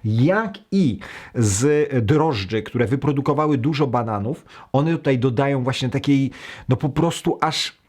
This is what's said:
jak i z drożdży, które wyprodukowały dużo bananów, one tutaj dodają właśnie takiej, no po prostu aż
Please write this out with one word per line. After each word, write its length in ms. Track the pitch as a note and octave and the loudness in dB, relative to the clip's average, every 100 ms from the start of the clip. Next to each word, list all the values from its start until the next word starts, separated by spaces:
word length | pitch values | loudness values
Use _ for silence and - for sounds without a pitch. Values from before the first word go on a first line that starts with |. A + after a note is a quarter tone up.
jak 500 | A2 A2+ C#3 G3+ A3 - _ | 0 2 2 2 -2 -10 _
i 280 | G3 D#3 F#2+ - - - | 2 2 0 -10 -16 -8
z 540 | - G#2+ G2 C#3 D3 D3 C3 | 0 0 2 2 2 2 0
drożdży, 580 | G2+ D#3 D#3+ A#2 F#2+ A2 | 2 2 2 0 -2 -4
które 220 | - A#2 | -2 -2
wyprodukowały 720 | A2 C3 D3+ C#3+ C#3+ C#3+ D3+ C#3 | 0 0 0 0 0 0 2 2
dużo 300 | C3 D3 C#3+ | 0 0 0
bananów, 580 | A#2+ A2+ G#2 G#2 D#3 - - - | 0 -2 -2 -4 -6 -12 -20 -2
one 180 | C3 D#3+ | 0 2
tutaj 280 | E3 C#3 C3 | 0 0 2
dodają 440 | C3 A#2+ C#3 C#3 | 2 2 0 0
właśnie 260 | B2+ B2 C3 | -2 -2 -2
takiej, 420 | C3+ D3 C#3 C3+ - - - - | -2 2 2 2 -6 -18 -12 -2
no 60 | |
po 140 | C3 D3 | 0 0
prostu 480 | D3+ E3+ - F3 - | 0 0 0 -2 0
aż 360 | D#3 - - - | -2 -2 -6 -10